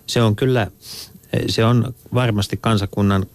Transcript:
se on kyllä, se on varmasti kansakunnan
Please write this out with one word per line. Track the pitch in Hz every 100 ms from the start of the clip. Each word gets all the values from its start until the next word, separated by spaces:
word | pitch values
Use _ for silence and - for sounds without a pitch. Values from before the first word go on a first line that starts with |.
| -
se | 123
on | 113 104
kyllä, | 135 127 92 - - - - - - - -
se | -
on | 113 120 107 - -
varmasti | - 123 104 98 98
kansakunnan | 117 107 98 - 101 98 92